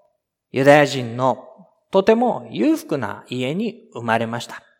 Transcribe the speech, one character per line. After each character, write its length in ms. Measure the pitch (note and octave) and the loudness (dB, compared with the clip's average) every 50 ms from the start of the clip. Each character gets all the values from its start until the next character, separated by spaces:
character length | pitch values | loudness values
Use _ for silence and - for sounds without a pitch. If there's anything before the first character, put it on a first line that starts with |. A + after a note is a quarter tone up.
| _ _ _ _ _ _ _ _ _ _ | _ _ _ _ _ _ _ _ _ _
ユ 120 | - B2+ C3+ | -2 2 6
ダ 120 | C#3+ C#3+ | 6 8
ヤ 100 | D3+ D3 | 8 6
人 320 | C3+ C3 C3+ B2 A#2 A#2 B2 | 4 0 -4 -6 -6 -4 -2
の 280 | B2+ C3 A#2 - - - - - - _ _ _ _ _ | -2 -2 -2 -2 -6 -20 -20 -20 -20 _ _ _ _ _
と 120 | - G3 G3 | 0 0 4
て 120 | - A3 | 4 4
も 320 | A#3 B3 A#3+ F3+ - - - | 2 2 0 -2 -4 -8 -10
裕 260 | - E3 A3 D4+ D#4+ D4 | -6 -2 0 0 0 0
福 200 | - - E3 C#3 | -2 -6 -6 -4
な 280 | A2+ G2+ G2+ G#2 - - | -4 -6 -8 -10 -12 -8
家 240 | B2 B2 B2+ B2+ D3+ | -6 -4 -4 -4 -4
に 340 | F#3 A3+ A3 - - - - - | -4 -4 -6 -8 -10 -16 -18 -14
生 80 | B2 A#2 | -8 -2
ま 140 | A#2 A2+ A2+ | 0 0 0
れ 80 | A2+ | 0
ま 140 | A2+ A#2 A#2+ | -2 -6 -8
し 80 | - - | -10 -10
た。 160 | - - - _ _ | -16 -18 -20 _ _